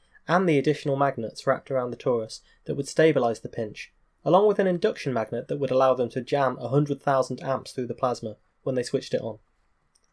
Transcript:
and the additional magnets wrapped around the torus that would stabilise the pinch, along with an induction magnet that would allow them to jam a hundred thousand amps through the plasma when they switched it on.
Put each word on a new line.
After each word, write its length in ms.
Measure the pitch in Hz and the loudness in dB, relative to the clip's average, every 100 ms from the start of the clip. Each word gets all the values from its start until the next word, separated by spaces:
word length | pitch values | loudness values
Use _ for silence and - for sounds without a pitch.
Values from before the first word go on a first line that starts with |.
| _ _ - | _ _ 0
and 200 | 175 185 | 2 4
the 120 | 143 | 2
additional 380 | 135 143 147 139 | 2 0 -2 0
magnets 500 | 139 131 110 - - | 0 0 -8 -4 -2
wrapped 240 | 123 - | -2 -2
around 220 | 135 123 | -4 -4
the 40 | 120 | -4
torus 440 | 135 117 110 - - _ | -2 -2 -2 -12 -20 _
that 100 | - | -8
would 120 | 139 139 | -6 -4
stabilise 540 | - 160 143 120 110 | 2 4 4 0 -2
the 80 | - | -8
pinch, 440 | - 110 - - _ _ _ | -8 -8 -10 -18 _ _ _
along 240 | 147 180 208 | 2 4 6
with 100 | 202 | 4
an 80 | 185 | 2
induction 480 | 175 214 - 143 | 0 -2 -2 -4
magnet 340 | 120 110 120 131 | -4 -4 -6 -6
that 100 | 143 | -4
would 120 | 131 | 0
allow 240 | 131 131 | 4 4
them 160 | 127 117 | 4 0
to 100 | 131 | -4
jam 380 | 120 143 131 127 | -2 2 2 0
a 100 | 117 | 0
hundred 320 | 143 147 139 | 0 2 0
thousand 420 | - 135 127 127 | 0 0 0 -4
amps 300 | 135 127 - | -4 -6 -6
through 140 | - 123 | -8 -8
the 80 | |
plasma 420 | 117 127 117 110 110 _ _ | -2 -2 -2 -6 -12 _ _
when 100 | 143 | -4
they 80 | 127 | -4
switched 320 | 120 127 - | -2 -4 -2
it 60 | 120 | -4
on. 160 | 113 104 _ _ _ _ _ _ _ | -4 -10 _ _ _ _ _ _ _